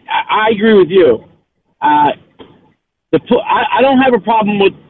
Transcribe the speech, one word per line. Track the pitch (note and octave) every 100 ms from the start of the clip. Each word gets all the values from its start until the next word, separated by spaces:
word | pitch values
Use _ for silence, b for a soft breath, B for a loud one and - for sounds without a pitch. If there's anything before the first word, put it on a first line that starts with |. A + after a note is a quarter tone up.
| -
I, | - - G3+ A3
I |
agree | G#3+ A3+
with | G#3+ E3
you. | F#3+ D#3 A2+ - _ _ _ _ -
Uh, | D3 D3 D3 - _ _ - _ _ _ _ _ -
the | D#3+
pu-, | - B3
I, | - - A3+ -
I |
don't | C4 C4
have | C4+
a | A#3+
problem | G3+ A3+ G#3 G#3
with, | G3 -